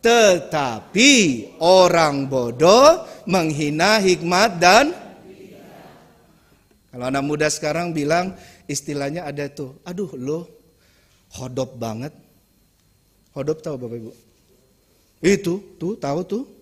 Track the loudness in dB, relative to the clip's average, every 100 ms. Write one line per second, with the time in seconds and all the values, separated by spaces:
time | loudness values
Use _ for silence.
0 | 4 4 4 2 -2 -4 -4 -6 -6 4
1 | 6 6 4 -2 -8 -2 4 6 6 4
2 | 2 0 -4 -4 -4 0 4 6 6 4
3 | -2 -16 -2 -2 0 -2 -4 0 2 2
4 | 2 0 0 0 0 2 6 6 4 -4
5 | -16 -20 -20 -20 -20 -20 -20 -20 -20 -20
6 | _ _ _ _ _ _ _ _ _ -10
7 | -6 -4 -4 -2 -2 -2 -6 -6 -6 -4
8 | -2 -2 -2 -12 -20 _ _ -10 -8 -8
9 | -6 -8 -10 -10 -10 -10 -16 -16 -14 -10
10 | -10 -10 -8 -8 -10 _ _ _ _ _
11 | _ _ _ -16 -12 -8 -8 -8 -10 -8
12 | -12 _ _ _ _ _ _ _ _ _
13 | _ _ _ -10 -8 -8 -8 -12 -12 -14
14 | -16 -20 _ _ _ _ _ _ _ _
15 | _ _ -2 0 -2 -6 -10 -12 -10 -8
16 | -6 -6 -6 -10 -10 -20